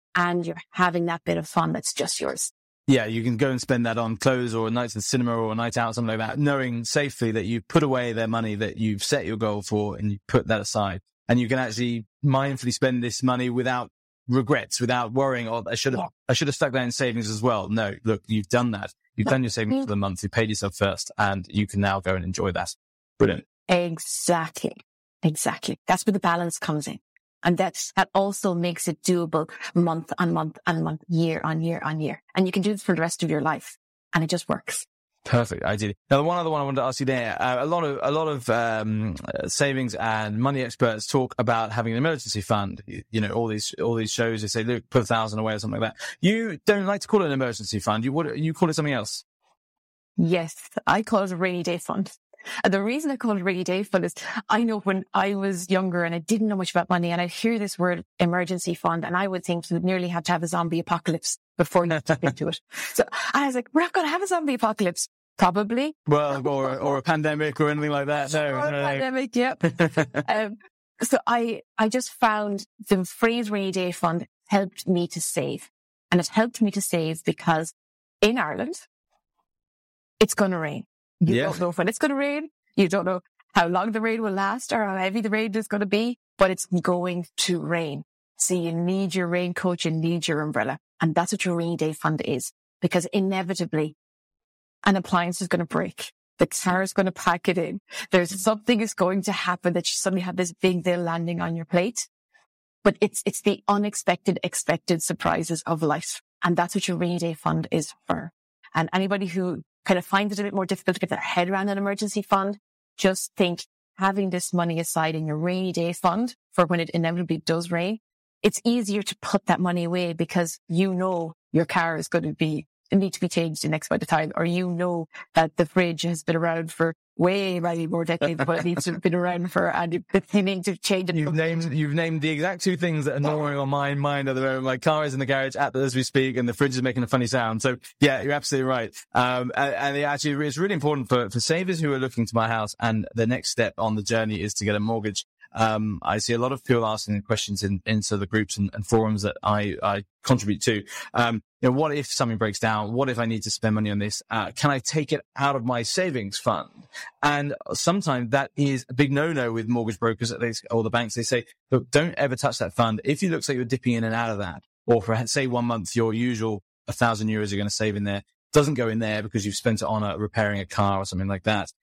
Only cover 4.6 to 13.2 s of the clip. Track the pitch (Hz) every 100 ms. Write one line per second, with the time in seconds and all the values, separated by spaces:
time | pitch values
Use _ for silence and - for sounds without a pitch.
4.6 | 110 120 120 107 - 131 120 117 113 110
5.6 | 117 120 113 113 113 110 113 143 147 139
6.6 | 127 117 113 151 143 - 117 110 98 117
7.6 | - 165 147 127 120 113 113 117 113 104
8.6 | 107 - 110 101 - 143 90 110 110 104
9.6 | - 107 104 - 104 101 - 127 113 110
10.6 | 101 110 101 92 _ _ - 123 117 131
11.6 | 123 110 120 117 107 - 143 135 139 131
12.6 | 123 - 135 123 120 -